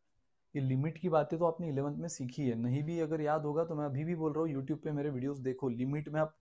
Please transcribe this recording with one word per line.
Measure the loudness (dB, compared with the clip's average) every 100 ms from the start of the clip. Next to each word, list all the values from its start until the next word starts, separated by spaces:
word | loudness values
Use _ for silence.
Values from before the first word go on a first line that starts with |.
| _ _ _ _ _
ये | -2
लिमिट | 2 2 0 0
की | 2
बातें | 4 2 2
तो |
आपने | 0 0 -2
इलेवंथ | -2 -2 -2
में | -6
सीखी | -6 -8 -2 0
है, |
नहीं | 0 0 0
भी | 0 -2
अगर | 0 0
याद | 2 2
होगा | 2 0
तो | 0
मैं | 0
अभी | -2 -2
भी | -2
बोल | 0 2
रहा | 2
हूँ, | 0
YouTube | 0 -2 -2
पे | -2
मेरे | 0 0
videos | 0 -2 -2
देखो। | -2 0 0
लिमिट | 0 0 -2 -2
में | 0
आप | 0 -2